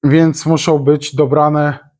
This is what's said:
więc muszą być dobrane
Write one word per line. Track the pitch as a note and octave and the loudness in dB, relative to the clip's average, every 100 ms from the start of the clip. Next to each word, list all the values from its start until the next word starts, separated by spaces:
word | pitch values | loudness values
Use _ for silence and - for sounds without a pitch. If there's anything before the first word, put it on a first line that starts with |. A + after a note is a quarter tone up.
więc | C#3+ D3+ E3 D#3+ D#3+ | 2 2 2 0 -2
muszą | D#3+ D#3+ D3+ | -2 0 0
być | C#3 D3 D3 C3+ | 2 -2 -2 -2
dobrane | D3 C#3+ D3+ D3+ D3 C#3 _ _ | 0 2 0 0 -2 -4 _ _